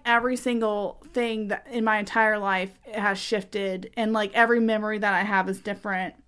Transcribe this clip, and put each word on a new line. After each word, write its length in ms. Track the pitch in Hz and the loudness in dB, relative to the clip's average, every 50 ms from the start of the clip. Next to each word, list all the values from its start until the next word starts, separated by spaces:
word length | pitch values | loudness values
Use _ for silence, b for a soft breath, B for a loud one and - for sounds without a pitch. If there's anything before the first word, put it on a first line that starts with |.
| - | 0
every 300 | 240 240 233 233 247 254 | 2 2 2 2 2 -2
single 680 | 247 - 254 240 233 220 214 208 208 202 180 - - - - - | -2 -2 -2 -2 0 0 0 0 -2 -2 -4 -6 -10 -16 -8 -4
thing 360 | 254 240 233 220 220 214 196 | -2 -2 -2 -2 -4 -4 -4
that 180 | 202 - - - | -4 -6 -6 -6
in 140 | 254 240 220 | -4 -2 0
my 160 | 220 214 214 | 2 2 0
entire 400 | 208 196 - 226 220 214 214 208 | 0 0 2 2 4 4 4 2
life 400 | 202 196 190 185 185 190 190 _ - 240 | 0 0 0 0 -2 -4 -8 _ -18 -10
has 280 | 214 208 202 202 196 196 | -6 -2 0 0 0 -2
shifted, 720 | - - 233 208 196 - - 208 196 190 185 185 185 - - | -4 -2 -2 -2 -2 -2 -4 -4 -2 -2 -4 -6 -8 -10 -6
and, 180 | 233 226 214 220 | -4 -2 0 0
like, 200 | 220 208 202 - | 0 -2 0 4
every 260 | 240 233 226 233 233 | 4 4 6 6 4
memory 380 | 226 220 220 214 214 214 214 208 | 4 2 2 0 0 -2 -4 -2
that 160 | 208 202 196 | 0 0 2
I 80 | 175 | 2
have 260 | 196 208 202 190 190 185 | 0 2 2 0 2 0
is 120 | 190 190 | -2 -6
different. 560 | - 208 202 196 - 208 190 185 185 180 - - - | -4 -8 -8 -6 -6 -6 -4 -4 -4 -6 -10 -14 -20